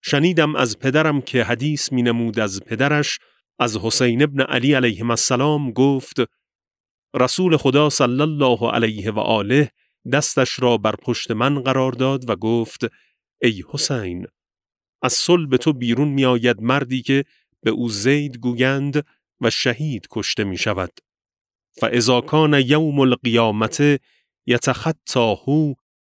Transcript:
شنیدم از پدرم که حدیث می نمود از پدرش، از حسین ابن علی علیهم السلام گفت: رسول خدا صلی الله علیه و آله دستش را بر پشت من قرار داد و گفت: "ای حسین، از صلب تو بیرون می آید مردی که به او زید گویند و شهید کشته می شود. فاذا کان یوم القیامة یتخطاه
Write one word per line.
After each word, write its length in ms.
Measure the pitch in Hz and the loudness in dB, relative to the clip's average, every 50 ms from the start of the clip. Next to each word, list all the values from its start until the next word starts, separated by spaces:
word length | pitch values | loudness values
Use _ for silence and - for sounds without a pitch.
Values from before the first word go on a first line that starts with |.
| - | -4
شنیدم 500 | - - 139 156 180 180 160 156 147 151 | -2 0 2 2 2 2 2 0 0 0
از 220 | 139 131 117 107 - | -2 -2 -2 -2 -4
پدرم 420 | - 131 131 151 156 160 147 143 | -4 0 0 2 0 2 0 -2
که 240 | 123 - - 127 110 | -4 -2 -2 -2 0
حدیث 480 | 98 120 110 135 151 151 143 - - | 0 -2 -2 -2 -4 -2 -4 -4 -2
می 100 | 131 127 | -2 0
نمود 360 | 120 120 117 117 117 117 104 113 | 0 2 0 0 -2 -2 -2 -2
از 220 | 110 101 92 98 | -4 -4 -4 -8
پدرش، 580 | - - 117 110 135 143 151 147 147 - - - _ _ _ _ _ _ _ - | -8 -8 -4 -2 0 0 2 0 0 -2 -6 -10 _ _ _ _ _ _ _ -2
از 180 | 120 120 107 | -2 -2 -2
حسین 460 | 104 87 113 - - 131 123 117 127 | -4 -2 -2 0 2 2 2 4 2
ابن 180 | 147 151 139 139 | 2 2 2 -2
علی 340 | 131 - 139 127 120 143 147 | -2 0 0 0 2 2 2
علیهم 360 | 131 127 120 104 87 117 120 | 4 2 0 0 -2 -2 -2
السلام 640 | 117 110 - - 131 120 135 151 151 147 143 127 | 0 0 0 0 0 2 2 0 0 0 -2 -4
گفت: 440 | 107 127 131 139 139 131 - - - - 120 - _ _ _ _ _ _ _ _ _ _ _ _ _ _ _ _ - | 0 2 2 2 2 0 -4 -6 -4 -4 -4 -4 _ _ _ _ _ _ _ _ _ _ _ _ _ _ _ _ 0
رسول 420 | 123 123 127 - - 185 180 160 | 0 0 2 2 0 2 2 2
خدا 340 | 143 - 139 131 143 151 147 | 2 2 2 4 4 2 2
صلی 300 | - - 139 120 123 131 | 2 2 0 0 2 0
الله 500 | 147 160 156 147 139 127 123 110 120 117 | -2 -2 0 0 2 2 2 2 0 -2
علیه 400 | 110 117 117 113 110 104 92 110 | 0 0 0 0 -2 -4 -6 -4
و 80 | 104 107 | -4 -2
آله 520 | - - 110 107 101 101 123 143 147 - _ _ _ _ _ _ _ - | 0 0 0 0 0 2 2 2 2 0 _ _ _ _ _ _ _ -2
دستش 500 | 123 147 147 - - 143 127 - - - | -2 0 0 0 0 0 0 0 -2 0
را 160 | 131 120 120 110 | 2 2 2 2
بر 180 | 101 110 104 | 0 -2 -4
پشت 340 | - _ - 117 - - - | -2 _ -4 -4 -4 -4 -6
من 300 | 113 110 120 139 147 143 | -2 0 0 0 0 0
قرار 320 | 123 135 131 131 131 131 | -2 0 0 0 0 -2
داد 380 | 123 117 131 135 139 131 127 117 | -2 -2 -2 -2 -2 -2 -2 -4
و 60 | 104 | -4
گفت: 440 | 87 104 110 117 117 113 110 - - 120 107 _ _ _ _ _ _ _ _ _ _ | -2 0 0 0 0 -2 -4 -6 -8 -8 -8 _ _ _ _ _ _ _ _ _ _
"ای 220 | - 120 110 95 - - | 0 0 0 0 -10 -10
حسین، 580 | - 143 - - 147 120 104 92 90 87 92 - _ _ _ _ _ _ _ _ _ _ _ _ _ _ | -6 -4 -2 -2 -2 -4 -4 -6 -8 -10 -12 -14 _ _ _ _ _ _ _ _ _ _ _ _ _ _
از 100 | - 127 | -2 0
صلب 440 | - - - - 175 175 160 139 131 | 0 0 2 4 2 2 4 2 0
تو 160 | 123 - 160 | 2 2 0
بیرون 360 | 147 127 120 117 117 123 147 147 | -2 0 -2 -2 0 0 0 0
می 160 | 139 139 135 | 0 2 2
آید 380 | 127 123 120 113 120 117 101 | 2 2 2 2 0 0 0
مردی 400 | 110 120 131 143 143 120 131 127 | 0 0 0 0 -2 -4 -6 -6
که 220 | - - 135 135 139 _ _ _ _ _ _ _ | -2 0 0 0 0 _ _ _ _ _ _ _
به 80 | - 110 | -2 -2
او 180 | 113 123 123 117 | -2 0 -2 -4
زید 500 | 107 101 104 127 143 147 147 143 123 117 | -4 0 0 2 2 2 0 -4 -10 -6
گویند 680 | 117 123 123 117 127 131 135 139 139 143 135 147 143 _ _ _ _ _ _ _ | -4 -4 0 0 0 0 0 0 -2 -2 -2 -4 -4 _ _ _ _ _ _ _
و 100 | 120 113 | -2 -2
شهید 560 | - - - 131 113 - 151 156 131 98 - - | 0 0 -2 -2 -2 -2 -4 -4 -4 -6 -8 -8
کشته 340 | - 110 101 - - - 104 | -8 -6 -6 -4 -4 -4 -4
می 120 | 98 92 | -4 -4
شود. 340 | 85 - 110 101 92 92 87 _ - _ _ _ _ _ _ _ _ _ _ _ _ _ _ _ - | -4 -4 -2 -2 -2 -6 -8 _ -20 _ _ _ _ _ _ _ _ _ _ _ _ _ _ _ -4
فاذا 400 | 117 117 - 123 113 120 127 120 | -2 0 0 2 2 2 2 0
کان 340 | 117 - - 156 156 151 147 | 0 0 2 2 4 4 4
یوم 460 | 139 135 123 147 151 160 156 143 143 | 2 4 2 2 2 2 0 2 2
القیامة 1000 | 135 131 123 - - 120 113 117 117 110 104 107 110 107 - - 143 147 143 131 _ _ _ _ _ _ _ _ _ | 2 2 2 0 -2 0 2 2 2 2 2 0 -2 -2 0 0 2 2 2 0 _ _ _ _ _ _ _ _ _
یتخطاه 1000 | - 120 120 - 135 127 - - 160 156 _ _ - - 127 117 113 104 - - 131 143 156 156 147 131 _ _ _ _ _ | 0 0 0 2 -2 -4 -2 -4 -4 -6 _ _ -4 0 0 2 2 0 -2 -2 -2 0 0 0 -2 -4 _ _ _ _ _